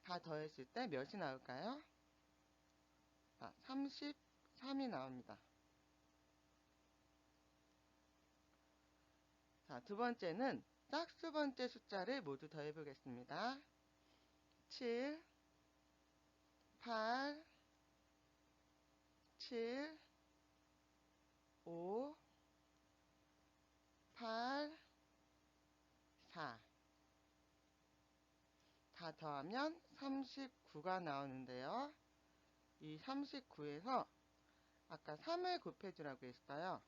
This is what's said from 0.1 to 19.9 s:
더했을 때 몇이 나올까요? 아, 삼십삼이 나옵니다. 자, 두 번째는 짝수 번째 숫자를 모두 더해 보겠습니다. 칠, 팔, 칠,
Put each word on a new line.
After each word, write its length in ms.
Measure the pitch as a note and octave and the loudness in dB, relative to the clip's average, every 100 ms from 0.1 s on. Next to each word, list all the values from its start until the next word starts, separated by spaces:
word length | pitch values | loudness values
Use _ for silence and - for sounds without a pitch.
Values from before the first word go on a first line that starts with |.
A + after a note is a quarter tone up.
| F3 | 0
더했을 460 | E3+ D3+ D3+ - | 2 0 0 -6
때 220 | B2+ A#3 B3 | -4 0 2
몇이 260 | C#3 C#3 G#3 | 2 0 0
나올까요? 680 | D#3 C3 - B2+ G3 C#4+ - - - - _ _ - _ _ - - - - - - - | 0 0 -4 -2 -2 -4 -8 -20 -20 -20 _ _ -20 _ _ -20 -20 -20 -20 -20 -20 -14
아, 120 | - - | -14 -12
삼십삼이 1300 | - C4+ C#4 - C#4+ D4 - - - - C4 C4+ C4 | -4 0 0 -2 -6 -6 -16 -20 -20 -12 -2 2 2
나옵니다. 500 | D#3 C3 B2+ A#2 G2+ - - - - - - - - - - - - - - - - - - - - - - - - - - - - - - - - - - - - - - - - - - - | 0 -2 -6 -8 -14 -16 -20 -20 -20 -20 -20 -20 -20 -20 -20 -20 -20 -20 -20 -20 -20 -20 -20 -20 -20 -20 -20 -20 -20 -20 -20 -20 -20 -20 -20 -20 -20 -20 -20 -20 -20 -20 -20 -20 -20 -20 -20 -8
자, 120 | B2+ | -8
두 140 | B2 | -2
번째는 720 | G3+ A#3+ A#3 F3+ E3+ C4 - - - - | 4 4 4 0 4 4 2 -4 -20 -2
짝수 440 | D4 E4+ - E4 | 0 0 -4 0
번째 380 | D4+ D4 B3+ B3 | 4 4 2 -2
숫자를 540 | A#3+ - G3 F#3 C4+ | -2 -2 0 2 2
모두 260 | D#3+ C3+ D#3 | 0 -2 -4
더해 240 | D#3 D3 | -4 -2
보겠습니다. 880 | D#3 D3 C3+ C3+ A#2+ B2 D3+ A3+ C4+ - - - - - - - - - - - | -2 -8 -8 -8 -8 -4 0 0 -2 -10 -20 -20 -20 -20 -20 -20 -20 -20 -20 -14
칠, 540 | - A#3+ A#3 C#4 D#4 - - - - - - - - - - - _ - - - - | 0 2 4 2 0 -8 -20 -20 -20 -20 -20 -20 -20 -20 -20 -20 _ -20 -20 -20 -10
팔, 640 | A#3 A3+ A3 B3 C#4+ D4 E4 - - - - - - - _ - - - - - - - - - - - | 0 4 6 4 2 -2 -10 -20 -20 -20 -20 -20 -20 -20 _ -20 -20 -20 -20 -20 -20 -20 -20 -20 -20 -10
칠, 640 | - A#3 A#3 C4 D4+ | -2 2 2 2 -2